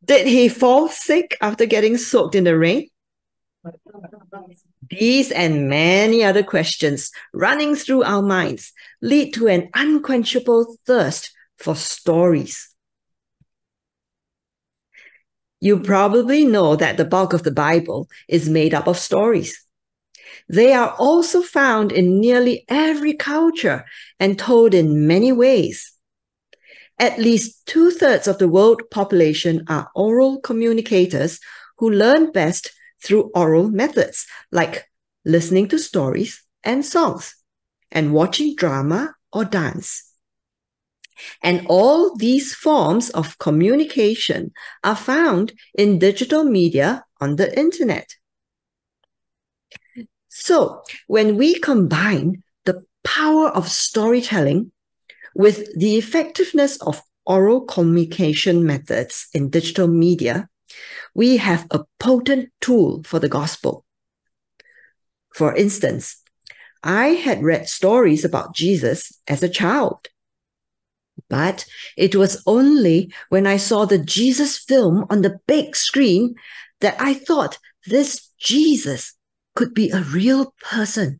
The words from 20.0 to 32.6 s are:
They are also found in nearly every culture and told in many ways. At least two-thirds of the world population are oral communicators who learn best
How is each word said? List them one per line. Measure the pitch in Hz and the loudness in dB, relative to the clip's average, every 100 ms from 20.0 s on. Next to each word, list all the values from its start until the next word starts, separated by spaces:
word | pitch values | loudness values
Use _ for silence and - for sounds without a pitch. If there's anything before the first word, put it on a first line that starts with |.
| _ _ - - _ | _ _ -20 -20 _
They | 170 240 | 4 4
are | 262 233 - | 4 0 0
also | 247 330 330 359 | 2 2 2 0
found | 349 311 277 220 208 | 0 0 0 2 0
in | 170 180 190 | 2 2 4
nearly | 226 247 247 - - | 4 4 2 -2 -2
every | 269 311 302 302 | 0 0 0 -2
culture | 302 - 302 330 320 196 135 - - - _ | -4 -4 0 0 0 -2 -4 -8 -20 -20 _
and | 190 196 | -2 -2
told | - 240 226 | 2 4 6
in | 190 160 151 151 | 6 2 2 2
many | 175 240 | 4 2
ways. | 247 254 247 151 - - _ _ _ _ _ _ _ _ - _ _ | 4 4 4 0 -6 -16 _ _ _ _ _ _ _ _ -20 _ _
At | 240 - | -2 0
least | 226 226 - - - | 2 2 -2 -12 -4
two-thirds | 311 339 349 294 214 - | 4 4 4 2 2 0
of | 196 | 0
the | 185 | 2
world | 180 214 233 - | 4 4 4 0
population | - 196 190 160 156 175 165 160 | -6 0 2 2 2 -2 -2 -4
are | 156 147 - | -6 -6 -4
oral | 208 233 269 269 | 0 4 2 0
communicators | - 226 233 226 226 196 185 - 165 - - - - _ | -6 -2 0 -2 0 0 0 0 -4 -6 -18 -20 -20 _
who | 226 | 0
learn | 202 220 294 320 | 2 4 4 2
best | 196 160 175 | 0 -2 -2